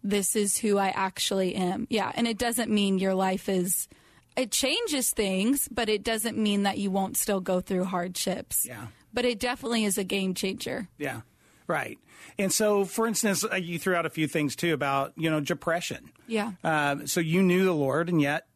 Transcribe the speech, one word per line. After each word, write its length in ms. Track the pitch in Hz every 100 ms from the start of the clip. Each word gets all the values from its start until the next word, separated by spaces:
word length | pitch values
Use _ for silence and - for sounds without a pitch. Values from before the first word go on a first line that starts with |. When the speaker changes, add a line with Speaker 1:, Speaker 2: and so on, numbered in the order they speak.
Speaker 1:
this 320 | 208 202 190 226
is 220 | 202 -
who 200 | 220 202
I 120 | 196
actually 640 | - 190 - - 190 185 -
am. 320 | 180 190 -
Yeah, 220 | 220 185 -
and 120 | 233
it 100 | 214
doesn't 320 | 240 226 226
mean 280 | 208 202 190
your 160 | 190 190
life 340 | 190 190 -
is, 380 | 190 180 - - - - - _ -
it 140 | 214
changes 580 | - 262 349 466 285 240
things, 560 | - 202 190 214 277 -
but 200 | 247 220
it 140 | 208
doesn't 340 | 226 220 233 220
mean 260 | 214 202
that 140 | 202 190
you 140 | 196
won't 260 | 190 190 -
still 240 | - 196
go 180 | 185 180
through 240 | 180 185 185
hardships. 800 | 185 180 180 - 190 - - 233
Speaker 2:
Yeah. 220 | 117 107 - _
Speaker 1:
But 140 | 233 247
it 140 | 220
definitely 460 | 240 247 254 233 208
is 120 | 196
a 60 |
game 320 | 185 196 190 180
changer. 520 | 190 - - - 185 _
Speaker 2:
Yeah, 220 | 143 117 - _ _ _ -
right. 320 | 156 - - _ - - -
And 160 | 196
so, 320 | - 214 202 196
for 220 | - 226
instance, 360 | 208 220 185
uh, 120 | 220 185
you 240 | 170 170
threw 160 | - 175
out 100 | 160
a 40 |
few 180 | 160 156
things, 280 | 165 147 -
too, 160 | 170
about, 420 | 151 143 139 139 -
you 140 | 160
know, 80 | 156
depression. 720 | 143 175 - 165 - - - _ -
Speaker 1:
Yeah. 240 | 226 220 180
Speaker 2:
Um, 440 | 170 156 143 143 143
so 120 | 180
you 220 | 165 170
knew 240 | 190 180 190
the 80 |
Lord, 340 | 160 139 143 170
and 140 | 170
yet 240 | 143 156 -